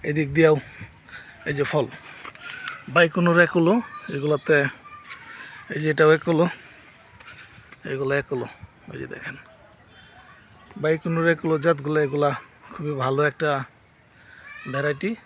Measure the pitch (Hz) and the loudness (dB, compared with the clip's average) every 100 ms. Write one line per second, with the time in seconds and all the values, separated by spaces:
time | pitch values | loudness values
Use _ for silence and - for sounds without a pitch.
0 | 156 151 143 143 160 147 - - - - | -2 -2 0 6 6 6 0 -18 -20 -20
1 | - - - - - 143 139 151 123 - | -20 -20 -20 -12 -6 -4 0 0 -2 -8
2 | - - - - - - - - - 131 | -20 -18 -18 -16 -16 -12 -12 -12 -2 2
3 | 170 180 175 170 170 175 165 226 - - | 2 4 4 6 4 4 4 2 -2 -14
4 | - 143 147 147 - 151 139 - - - | -8 -6 -2 -2 2 2 2 -6 -20 -20
5 | - - - - - - - - 156 151 | -18 -20 -18 -18 -18 -20 -10 -4 -2 4
6 | 156 160 170 160 170 - - - - - | 4 4 4 2 2 -2 -20 -20 -20 -20
7 | - - - - - - - - - 135 | -20 -20 -20 -20 -20 -20 -20 -18 -10 -6
8 | 135 139 139 131 117 - - _ - - | -2 -2 -2 -8 -8 -12 -20 _ -18 -14
9 | 131 - - - - - - - - - | -12 -12 -14 -14 -20 -20 -20 -20 -20 -20
10 | - - - - - - - - 151 160 | -20 -20 -20 -20 -20 -20 -20 -4 -2 0
11 | 165 165 165 160 165 156 160 156 139 156 | -2 0 2 2 0 2 2 0 0 0
12 | 143 147 147 - - - - - 151 139 | 0 2 0 -2 -12 -20 -20 -10 -8 -2
13 | 131 139 147 - 156 139 127 _ _ _ | -2 2 0 0 -2 -2 -6 _ _ _
14 | _ _ - - - - - 131 147 143 | _ _ -20 -20 -20 -18 -10 -4 -4 -2
15 | 185 226 | -6 -8